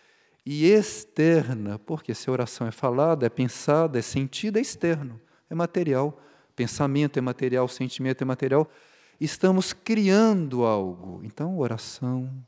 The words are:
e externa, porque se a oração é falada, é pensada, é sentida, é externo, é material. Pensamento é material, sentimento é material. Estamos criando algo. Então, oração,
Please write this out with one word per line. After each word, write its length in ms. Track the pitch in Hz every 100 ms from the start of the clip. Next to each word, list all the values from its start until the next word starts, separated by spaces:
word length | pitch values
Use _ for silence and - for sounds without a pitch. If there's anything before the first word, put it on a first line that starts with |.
| _ _ _ _ -
e 200 | 147 165
externa, 1120 | 214 - - - - 156 165 123 117 101 104
porque 340 | - 160 -
se 160 | 117 -
a 40 |
oração 340 | 127 120 - 117
é 40 |
falada, 540 | - 135 123 160 156 120
é 40 |
pensada, 680 | - 127 - - 151 165 127
é 20 |
sentida, 580 | - 135 135 - 208 214
é 20 |
externo, 580 | 277 - 170 160 139 113 _ _ -
é 60 | 165
material. 640 | 170 180 165 131 143 - - _ _ -
Pensamento 600 | 120 - 143 139 147 143
é 40 |
material, 460 | 127 123 131 127 127
sentimento 540 | - 127 - 131 131
é 40 | 131
material. 440 | 127 135 135 156 _ _ _ _ -
Estamos 540 | 156 - 185 190 -
criando 880 | - - 220 196 196 226 202 147 123
algo. 580 | 117 104 95 90 92 92
Então, 340 | 110 - 160 185
oração, 720 | 123 113 - - 127 127 131 131